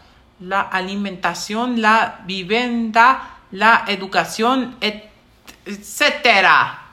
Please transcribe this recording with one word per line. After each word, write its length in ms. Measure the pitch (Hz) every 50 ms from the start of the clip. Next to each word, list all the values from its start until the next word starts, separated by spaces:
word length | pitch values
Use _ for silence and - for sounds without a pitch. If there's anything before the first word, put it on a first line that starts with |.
| _ _ _ _ _ _ _ _
la 220 | 180 180 190 202
alimentación, 1200 | - - - 185 180 190 196 202 202 196 190 180 - 175 170 - - - 208 220 240 254 247 233
la 380 | 214 214 220 226 208 - - - -
vivienda, 1120 | 180 190 190 185 170 214 233 247 247 240 233 233 220 214 226 226 254 262 262 - - - - _ _
la 340 | - 190 208 220 233 - - -
educación, 880 | 202 185 190 190 - 185 160 165 - - 220 240 262 262 247 208 - -
et-, 300 | - 214 208 214 - - _ _ _ _ _ _ _ - - _ _
etcétera. 1120 | 180 202 196 - - - - 294 285 285 - - 240 220 196 185 175 156 139 127 - - - - -